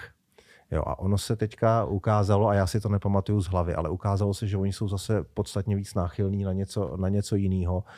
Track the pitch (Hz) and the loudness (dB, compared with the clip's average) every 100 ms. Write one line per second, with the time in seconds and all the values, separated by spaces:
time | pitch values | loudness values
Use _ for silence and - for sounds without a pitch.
0 | - _ _ _ - - - 80 - - | -20 _ _ _ -20 -20 -4 -2 -2 -2
1 | 95 101 - 110 107 - 113 113 101 101 | 0 0 0 -2 -2 2 2 4 2 -2
2 | 110 104 101 101 107 101 95 107 104 101 | 2 2 4 4 4 4 2 0 0 0
3 | 101 98 95 104 87 92 85 82 80 87 | 2 0 2 0 2 0 0 -2 -2 -2
4 | 104 98 101 95 101 98 98 98 104 98 | -2 0 0 0 -2 0 -2 -2 -4 -4
5 | - 104 - - 98 101 104 101 98 98 | -2 -2 -2 -6 -4 -4 -2 -2 -2 -2
6 | 87 - 98 101 98 95 98 110 82 87 | -2 -2 -2 0 -2 -2 -4 -4 -4 -2
7 | 92 101 - 101 98 92 87 90 - | 0 0 0 0 0 0 0 -2 -4